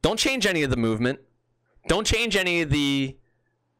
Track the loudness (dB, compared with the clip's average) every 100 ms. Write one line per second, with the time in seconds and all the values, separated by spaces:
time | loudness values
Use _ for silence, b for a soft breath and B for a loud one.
0 | 0 2 0 0 0 0 0 0 0 0
1 | -2 -4 _ _ _ _ _ _ -2 -2
2 | 0 0 0 0 2 0 0 0 2 0
3 | -2 -8 _ _ _ _ _